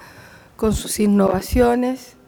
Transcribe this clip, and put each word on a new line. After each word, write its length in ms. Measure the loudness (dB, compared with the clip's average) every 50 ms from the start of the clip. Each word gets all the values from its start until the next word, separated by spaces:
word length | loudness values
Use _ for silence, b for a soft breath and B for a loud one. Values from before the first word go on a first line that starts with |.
| B B B B B B B B B B B
con 160 | -4 -2 -2 -2
sus 280 | -2 -4 -8 -4 -2
innovaciones, 1160 | 0 2 2 4 2 2 0 -2 -4 -2 0 2 2 2 2 0 -2 -4 -6 -8 -10 -20 -20 -20 -20